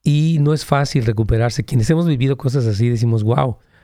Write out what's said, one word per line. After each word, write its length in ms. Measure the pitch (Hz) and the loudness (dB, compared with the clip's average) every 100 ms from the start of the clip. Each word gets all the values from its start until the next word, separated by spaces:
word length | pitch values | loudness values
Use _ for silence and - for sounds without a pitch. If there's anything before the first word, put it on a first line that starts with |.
Y 360 | - 147 160 165 | 2 2 2 2
no 140 | 147 | 0
es 100 | 156 | 0
fácil 400 | - 139 143 143 | 0 -2 0 0
recuperarse. 600 | 117 107 107 113 117 - | 0 -2 0 0 0 -4
Quienes 240 | 110 127 107 | -2 0 2
hemos 160 | 160 170 | 2 2
vivido 300 | 139 135 139 | 0 0 -2
cosas 300 | 135 135 117 | -2 0 0
así 220 | 101 120 | 0 0
decimos, 360 | 117 117 113 | 0 0 0
"Wow, 340 | 104 123 131 - _ _ | 0 0 -2 -6 _ _